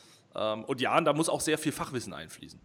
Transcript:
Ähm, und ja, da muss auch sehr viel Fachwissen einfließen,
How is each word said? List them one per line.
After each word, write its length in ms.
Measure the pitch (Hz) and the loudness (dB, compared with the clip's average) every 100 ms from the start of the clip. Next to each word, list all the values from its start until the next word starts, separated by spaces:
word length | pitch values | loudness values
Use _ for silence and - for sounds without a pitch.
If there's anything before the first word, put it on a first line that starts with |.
| - - _ | -20 -20 _
Ähm, 300 | - 110 110 | -4 -2 -2
und 160 | 117 131 | -4 0
ja, 200 | 123 135 | 4 4
da 120 | 165 | 4
muss 160 | 147 160 | 4 2
auch 120 | 139 | 0
sehr 160 | 156 151 | 0 0
viel 160 | 151 | 0
Fachwissen 400 | - 165 131 98 | -4 -4 -6 -6
einfließen, 480 | 73 78 - - - | -12 -14 -16 -18 -20